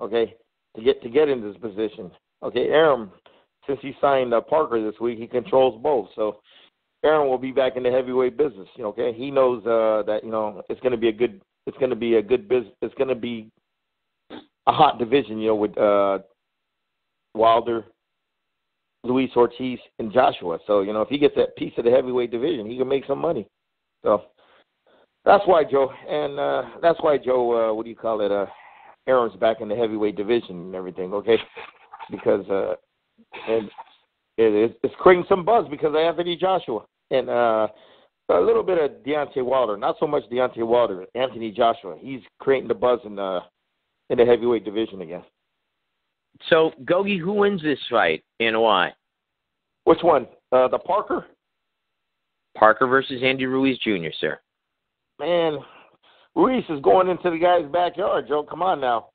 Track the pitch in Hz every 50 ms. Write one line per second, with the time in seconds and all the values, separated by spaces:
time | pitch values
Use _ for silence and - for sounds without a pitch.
0 | 120 101 107 117 113 98 - _ _ _ _ _ _ _ - 110 113 131 135 -
1 | - 120 113 143 156 147 135 123 104 104 98 - - 110 92 101 110 104 - -
2 | 98 85 - _ _ _ _ _ - 127 - 123 127 127 135 151 165 156 135 120
3 | 110 95 - _ _ _ _ _ _ _ _ _ _ - 139 127 - 143 123 -
4 | - 143 139 135 127 123 117 113 107 - 151 156 156 143 117 113 110 107 104 -
5 | 110 120 117 110 117 110 - 123 113 92 131 135 131 131 113 113 123 151 147 120
6 | 95 - - 117 107 107 104 - _ _ _ _ _ _ _ _ _ _ _ _
7 | - 147 156 156 143 135 131 123 127 131 123 135 135 131 127 123 127 123 123 131
8 | 127 127 127 127 127 123 120 123 151 147 107 98 90 - - - 120 104 104 110
9 | 131 123 113 113 131 139 139 135 131 127 123 113 95 117 113 113 113 110 110 107
10 | 101 107 107 107 - 113 110 110 107 107 101 90 - - 113 - - 127 123 113
11 | 113 117 107 104 120 113 104 98 _ _ _ _ - - - - 135 127 123 110
12 | 117 117 117 113 104 101 127 120 104 104 127 123 113 98 - - - 113 - -
13 | 135 131 127 117 110 120 120 113 107 110 _ _ _ _ _ _ _ _ _ _
14 | _ _ _ _ _ - - - - _ _ _ - - 123 127 156 139 131 117
15 | 120 110 123 143 117 104 110 110 107 110 110 107 107 104 92 - 110 104 101 101
16 | 101 98 98 95 95 _ _ _ _ _ _ _ _ _ _ _ _ _ _ _
17 | _ _ _ _ _ _ - 110 110 113 113 117 110 120 117 113 107 - _ _
18 | _ _ _ _ _ _ _ _ _ _ _ _ _ _ _ _ _ _ _ _
19 | - 117 127 135 131 123 - 123 120 117 - - 131 127 123 113 - _ _ -
20 | 117 110 95 127 123 - - - - 85 82 - - - 104 101 98 101 107 110
21 | 107 - 131 143 147 139 - 131 120 - - - - - - - 117 117 123 135
22 | 131 127 123 127 120 113 117 117 123 160 175 120 101 107 123 127 127 127 139 139
23 | 123 139 143 143 147 165 165 123 98 - _ _ _ _ _ _ _ _ _ _
24 | - 113 107 101 - - _ _ _ _ _ _ _ _ _ _ _ _ _ _
25 | _ _ _ _ - - 196 196 202 180 185 160 147 127 127 139 135 127 - -
26 | - - 170 151 147 143 143 143 143 143 139 139 127 - - - - 170 160 -
27 | - 156 147 131 - 123 127 127 123 120 120 117 113 110 110 110 113 117 110 -
28 | - 113 113 107 104 101 101 101 98 95 - - - - - - - - - _
29 | - - 131 127 117 113 101 - 117 113 113 113 113 107 104 117 117 110 110 107
30 | 107 107 101 98 101 101 120 120 - - 92 87 85 92 95 92 92 92 85 95
31 | 92 90 98 101 92 107 113 104 - - - - - - - _ _ _ - -
32 | - - - 98 - - 110 101 92 98 98 98 104 104 - - _ _ _ _
33 | _ _ _ _ 226 _ - - - - 113 113 214 202 - - - _ _ _
34 | _ _ _ _ _ _ _ - 113 110 104 104 110 113 - _ - 135 - -
35 | - 185 185 180 170 - 196 190 165 175 226 233 165 135 147 139 - 151 147 156
36 | 160 170 160 160 175 175 175 156 175 185 190 170 - - 120 104 - _ _ _
37 | _ - 147 131 120 123 123 120 120 117 110 110 107 107 - _ _ _ _ _
38 | _ _ _ _ _ - 175 - - 214 233 226 190 185 185 170 147 139 117 123
39 | 120 131 147 151 143 131 - 135 127 120 131 131 123 110 104 101 120 147 165 -
40 | 170 151 147 143 - - 120 123 127 120 113 113 117 113 117 120 120 104 98 90
41 | 92 - - 117 131 127 120 117 113 110 98 110 123 113 113 - - 92 80 -
42 | - 131 135 123 - _ _ - - 139 135 127 - 113 117 104 127 123 123 117
43 | - 107 104 98 98 95 92 90 - - _ _ _ _ _ _ _ _ _ _
44 | _ - 131 123 117 120 120 110 113 120 120 110 95 104 98 107 113 107 98 95
45 | 90 80 87 85 - _ _ _ _ _ _ _ _ _ _ _ _ _ _ _
46 | _ _ _ _ _ _ _ - - - 170 160 160 156 - - 131 120 175 185
47 | 202 202 202 180 160 185 208 208 202 202 202 180 151 151 135 - - - 120 110
48 | 95 85 78 - _ _ _ - 113 113 110 110 113 110 101 92 87 76 - _
49 | _ _ _ _ _ _ _ _ _ _ _ _ _ _ _ _ - - 165 160
50 | - 170 160 131 120 - - _ _ - 127 127 127 123 127 120 - - 180 208
51 | 220 - 359 - - - _ _ _ _ _ _ _ _ _ _ _ _ _ _
52 | _ _ _ _ _ _ _ _ _ _ - - 107 110 107 - 135 123 127 135
53 | 131 - 135 120 127 131 131 135 131 127 131 131 135 135 127 117 - 110 104 90
54 | 82 78 - - - 76 71 - _ _ _ _ _ _ _ _ _ _ _ _
55 | _ _ _ - 143 160 175 175 165 160 151 139 123 - - - - _ _ _
56 | _ _ _ _ _ _ - - 180 220 262 240 - - 160 139 135 185 196 190
57 | 185 185 180 - - 180 170 160 170 175 180 175 160 139 143 175 180 170 - 160
58 | 196 - - 165 127 117 143 151 147 - - 156 175 190 175 147 135 127 120 113
59 | - -